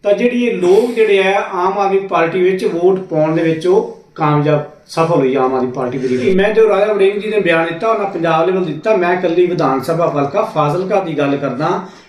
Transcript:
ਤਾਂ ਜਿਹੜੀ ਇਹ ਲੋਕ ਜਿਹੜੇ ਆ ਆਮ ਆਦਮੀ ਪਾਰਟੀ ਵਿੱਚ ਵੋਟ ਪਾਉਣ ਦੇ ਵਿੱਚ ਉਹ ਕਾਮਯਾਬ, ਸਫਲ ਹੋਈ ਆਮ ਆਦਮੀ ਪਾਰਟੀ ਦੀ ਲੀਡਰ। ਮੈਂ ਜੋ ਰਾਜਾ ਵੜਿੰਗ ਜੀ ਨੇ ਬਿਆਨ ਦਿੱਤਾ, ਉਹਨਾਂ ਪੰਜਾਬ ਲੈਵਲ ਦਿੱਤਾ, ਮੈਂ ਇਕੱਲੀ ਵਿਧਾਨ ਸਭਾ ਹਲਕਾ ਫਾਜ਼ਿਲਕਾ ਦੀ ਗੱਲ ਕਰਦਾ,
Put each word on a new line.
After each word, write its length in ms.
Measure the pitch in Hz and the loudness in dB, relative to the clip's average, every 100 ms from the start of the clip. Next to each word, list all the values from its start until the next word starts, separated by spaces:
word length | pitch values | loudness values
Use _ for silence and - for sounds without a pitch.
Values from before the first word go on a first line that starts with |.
ਤਾਂ 100 | 202 | 0
ਜਿਹੜੀ 340 | 202 240 240 240 | 2 2 0 -2
ਇਹ 120 | 185 | 0
ਲੋਕ 360 | 180 202 240 | 4 4 4
ਜਿਹੜੇ 280 | 233 214 196 | 0 2 2
ਆ 180 | 190 202 202 | 2 0 -2
ਆਮ 260 | 185 185 196 | -2 -2 0
ਆਦਮੀ 200 | 196 196 | 0 0
ਪਾਰਟੀ 420 | 190 175 165 185 | 0 0 0 2
ਵਿੱਚ 240 | 180 190 | 0 0
ਵੋਟ 340 | 220 170 180 185 | -2 2 2 0
ਪਾਉਣ 380 | - 160 156 160 | -2 0 0 0
ਦੇ 60 | |
ਵਿੱਚ 240 | 165 160 180 | 0 0 2
ਉਹ 380 | 202 226 - - | 2 0 -12 -20
ਕਾਮਯਾਬ, 500 | - 147 147 147 147 - - _ | -4 0 2 2 0 -2 -16 _
ਸਫਲ 280 | - 165 | -2 0
ਹੋਈ 200 | 160 131 | 2 2
ਆਮ 200 | 131 131 | 2 0
ਆਦਮੀ 160 | 131 123 | 0 -2
ਪਾਰਟੀ 280 | 135 123 131 | -4 -6 -4
ਦੀ 100 | 127 | -2
ਲੀਡਰ। 280 | 123 190 190 | 0 2 2
ਮੈਂ 180 | 202 | 2
ਜੋ 140 | 220 214 | 4 4
ਰਾਜਾ 240 | 196 208 | 2 0
ਵੜਿੰਗ 280 | 202 190 208 | 2 0 0
ਜੀ 80 | 214 | -2
ਨੇ 120 | 214 | -2
ਬਿਆਨ 260 | 170 165 165 | 0 0 -2
ਦਿੱਤਾ, 220 | 156 226 | -4 -2
ਉਹਨਾਂ 220 | 220 196 | -2 -4
ਪੰਜਾਬ 380 | 170 165 160 165 | -4 -2 0 0
ਲੈਵਲ 160 | 185 | 0
ਦਿੱਤਾ, 320 | 170 147 220 190 | -4 -4 -2 0
ਮੈਂ 220 | 175 180 | 0 0
ਇਕੱਲੀ 280 | 180 175 180 | 0 2 0
ਵਿਧਾਨ 340 | 170 143 135 | 0 0 -2
ਸਭਾ 300 | 123 160 165 | -2 -2 0
ਹਲਕਾ 320 | 147 139 208 | -2 -2 -2
ਫਾਜ਼ਿਲਕਾ 580 | 220 160 147 175 185 196 | -2 -2 -2 -2 -2 -2
ਦੀ 180 | 165 147 | -2 -2
ਗੱਲ 180 | 139 139 | -2 -2
ਕਰਦਾ, 520 | 139 123 165 185 185 - | -4 -4 -4 -4 -8 -20